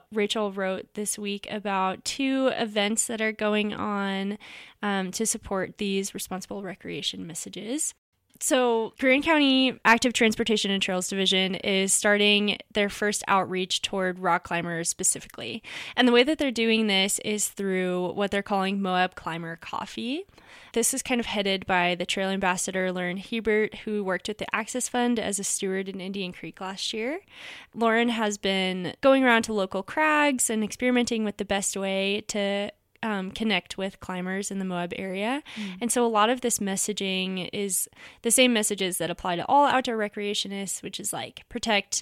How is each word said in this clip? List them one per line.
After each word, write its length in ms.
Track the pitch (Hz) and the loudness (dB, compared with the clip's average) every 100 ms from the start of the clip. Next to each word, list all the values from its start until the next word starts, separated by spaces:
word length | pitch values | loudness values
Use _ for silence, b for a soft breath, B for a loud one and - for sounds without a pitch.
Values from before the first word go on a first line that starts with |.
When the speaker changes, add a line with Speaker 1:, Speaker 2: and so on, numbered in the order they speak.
| - | -4
Speaker 1:
Rachel 400 | 214 208 226 208 | -2 0 0 -2
wrote 420 | 196 190 190 - - | -2 -4 -4 -8 -8
this 240 | 208 - | -6 -4
week 260 | 208 202 - | -6 -6 -6
about 520 | 214 202 196 190 - - | -8 -4 0 0 -2 -6
two 420 | - 269 269 262 - | -2 0 2 2 0
events 500 | 226 214 202 220 - | -2 0 0 0 -2
that 140 | 226 | 0
are 100 | 220 | -2
going 420 | 214 214 208 208 | 0 0 2 0
on, 640 | - 208 202 196 190 196 202 B B B B | -2 -4 -2 -2 -2 -2 -6 B B B B
um, 300 | 208 196 185 | -2 -2 -2
to 140 | - 220 | -2 -2
support 520 | 220 - 196 180 - | -2 -4 -4 -4 -4
these 360 | 202 196 196 | -2 -2 -4
responsible 500 | 190 - 185 - 202 | -6 -8 -10 -10 -10
recreation 640 | 196 190 180 165 - 185 175 | -10 -12 -10 -6 -6 -6 -10
messages. 680 | 160 196 190 190 294 - - _ _ _ - | -10 -10 -10 -6 -4 -4 -6 _ _ _ -6
So 540 | - 269 247 226 220 - | 2 4 4 2 0 0
Grand 240 | 269 262 | 4 4
County 560 | 311 311 277 262 262 - - | 4 4 6 6 4 2 4
Active 260 | 233 254 | 6 4
Transportation 580 | - 226 214 233 220 196 | 4 4 2 0 0 2
and 120 | 196 | 0
Trails 260 | 196 185 185 | 0 -2 -2
Division 480 | 196 190 190 190 190 | 0 2 4 2 0
is 380 | - 190 190 | 0 2 2
starting 640 | - 208 208 208 208 208 - - | 4 4 6 6 4 2 -2 -4
their 160 | - 202 | 0 0
first 340 | - 208 202 - | 0 -2 0 2
outreach 540 | 196 175 185 185 - | 2 2 -2 -2 -2
toward 380 | - 196 185 180 | -2 -2 -2 0
rock 240 | 185 175 | 2 0
climbers 460 | - 170 175 165 170 | 0 -4 -2 -4 -4
specifically. 720 | - 190 - - - 226 226 - B B - | -2 -2 -2 -6 -12 -10 -10 -12 B B 2
And 120 | 254 | 6
the 40 | |
way 120 | 240 | 6
that 160 | 254 311 | 6 4
they're 120 | 277 | 0
doing 360 | 226 226 220 214 | 2 2 4 4
this 320 | 190 196 - | 2 2 0
is 280 | - 214 - | -2 -2 -4
through 640 | - 196 185 185 180 180 | -4 -2 0 0 0 -2
what 180 | - 202 | -2 -2
they're 120 | 202 | -2
calling 380 | 202 196 190 196 | 0 0 0 0
Moab 340 | 190 185 185 - | 0 2 2 0
Climber 400 | - 165 170 165 | -8 -6 -8 -12
Coffee. 680 | - - - - 226 302 403 B B B B | -10 -8 -8 -6 -6 -6 -8 B B B B
This 200 | 233 233 | 0 0
is 80 | 269 | 0
kind 200 | - 240 | 0 0
of 60 | 226 | 0
headed 380 | 214 196 190 190 | -2 0 0 2
by 300 | 180 175 180 | 2 4 2
the 100 | 190 | -2
trail 220 | - 190 | -2 -2
ambassador, 640 | 196 190 180 - 185 185 | 0 0 0 -2 -2 -2
Lauren 260 | 180 180 190 | -2 -4 -6
Hebert, 580 | - 233 220 214 214 - - | -6 -4 2 2 2 -4 -6
who 180 | 208 | -4
worked 240 | 190 180 - | -2 -2 -4
with 120 | 208 | -8
the 140 | - | -4
Access 360 | 208 220 254 - | -4 -4 -6 -4
Fund 300 | 247 240 233 | 0 0 0
as 200 | 196 202 | -2 -4
a 40 | 190 | -4
steward 420 | - 196 190 196 | -4 -2 -4 -4
in 140 | 190 | -8
Indian 320 | 185 202 180 | -6 -6 -6
Creek 260 | - 165 - | -8 -14 -10
last 320 | 190 196 - | -10 -8 -6
year. 300 | 220 233 339 - B B B B | -4 -4 -6 -10 B B B B
Lauren 360 | - 226 226 233 | 0 4 4 4
has 280 | 226 214 202 | 2 0 0
been 560 | 190 190 185 185 175 - | 0 2 0 0 -4 2
going 240 | 277 269 | 6 8
around 200 | 254 226 | 8 4
to 100 | 226 | 4
local 300 | 214 190 190 | 0 0 -2
crags 640 | - - 311 302 294 254 - | -4 0 2 4 4 2 0
and 160 | 220 208 | 0 -2
experimenting 580 | - 254 247 240 233 | 0 2 2 2 0
with 140 | 208 - | -2 -4
the 80 | 202 | -2
best 320 | 202 190 196 | 0 0 -2
way 460 | 196 190 196 208 - | -2 0 0 -2 -4
to, 440 | 208 202 202 202 - _ - | -2 0 0 -4 -8 _ -8
um, 280 | 226 202 185 | -4 -2 -4
connect 460 | - 220 180 - - | -2 0 0 -2 -6
with 220 | 190 - | -6 -8
climbers 500 | - 185 180 190 202 | -10 -6 -4 -4 -4
in 100 | 196 | -4
the 60 | 190 | -4
Moab 280 | 175 175 - | -4 -4 -6
area. 480 | 190 185 214 285 - - | -6 -4 -2 -4 -6 -10
Speaker 2:
Mm. 200 | 202 185 | -8 -6
Speaker 1:
And 100 | 240 | -2
so 140 | 254 240 | 2 2
a 20 | |
lot 220 | 214 214 | 4 4
of 100 | 254 | 2
this 200 | 240 - | 0 -2
messaging 880 | 196 190 - 202 196 190 185 185 175 | -2 -2 -4 -4 -2 -2 -2 -4 -6
is 380 | - 202 185 - - B B | -4 -4 -2 -6 -10 B B
the 100 | 233 | 2
same 220 | 226 254 | 6 6
messages 440 | 226 208 208 190 175 | 6 2 0 -2 -2
that 120 | 165 | -4
apply 240 | 170 185 170 | -4 -2 -2
to 100 | - | 2
all 180 | 285 285 | 4 6
outdoor 320 | 254 254 226 | 4 0 -2
recreationists, 840 | 208 - 202 208 196 196 196 - | -2 -4 -4 -4 -4 -6 -6 -6
which 200 | - - | -8 -8
is, 100 | 208 | -6
like, 320 | - - - - | -6 -8 -12 -12
protect, 520 | 240 233 208 - - | -6 2 2 2 -4